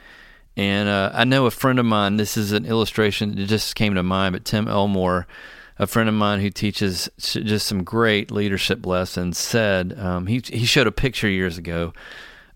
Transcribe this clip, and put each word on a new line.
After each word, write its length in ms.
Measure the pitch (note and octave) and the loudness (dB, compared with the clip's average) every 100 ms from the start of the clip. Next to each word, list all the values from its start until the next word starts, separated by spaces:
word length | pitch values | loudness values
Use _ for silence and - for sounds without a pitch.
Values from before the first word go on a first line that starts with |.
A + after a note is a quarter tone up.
| - - - - - - | -20 -20 -20 -20 -12 -2
And, 320 | G2+ G2+ G#2 | 0 2 2
uh, 220 | G2+ G2 | 2 0
I 120 | - | 2
know 220 | B2 C3+ B2 | 2 4 2
a 40 | |
friend 300 | - C3+ B2+ | 2 2 2
of 40 | |
mine, 320 | A#2 G#2+ G2+ G#2+ | 2 2 2 2
this 200 | G#2 A2+ | 0 -2
is 160 | G2+ | 0
an 120 | G#2 | 0
illustration 680 | D#2+ A2+ G#2 - G#2+ - G#2 | 0 0 0 2 0 0 -4
that 120 | G2+ G2 | -2 0
just 280 | G#2+ - | 0 -2
came 220 | - G#2 F#2+ | 0 0 2
to 80 | |
mind, 300 | F2+ F#2+ F#2+ | 2 2 0
but 100 | F2+ | -2
Tim 240 | - G#2+ A2 | -2 -2 0
Elmore, 580 | G2+ G2+ G2 F2+ F2+ F2 - - - - - | 0 2 2 2 0 -4 -12 -20 -20 -16 -6
a 60 | G2+ | -2
friend 200 | A#2 A2 | 0 2
of 60 | |
mine 240 | G#2+ G#2 G2+ | 2 2 2
who 120 | G2+ | -2
teaches 580 | - G#2+ - G2+ F2 - - | -2 -4 -2 -2 -2 -6 -8
s-, 140 | - | -6
just 340 | - G#2+ G#2+ - | -4 -2 -2 0
some 160 | G2+ | -4
great 480 | F2 A2+ A2+ G#2 - | -2 2 2 2 0
leadership 560 | G#2 G#2 F#2+ - - F2+ | -2 0 0 -2 -2 -2
lessons, 500 | F2+ F#2 F#2 F2+ E2 | -2 -2 -2 -4 -4
said, 600 | - A#2 G#2 F#2+ F2+ - | -2 0 2 2 -2 -4
um, 300 | F#2 F2+ F#2 | -4 -2 -2
he, 120 | B2 - | -2 -2
he 180 | A2 | -2
showed 220 | A#2+ D3 A2+ | 2 4 4
a 60 | |
picture 360 | - C3+ - G#2+ | 2 -2 0 0
years 300 | F#2+ F#2 E2+ | 0 0 -4
ago 340 | E2+ E2+ E2+ - - - - - - | -6 -4 -4 -8 -18 -18 -20 -20 -14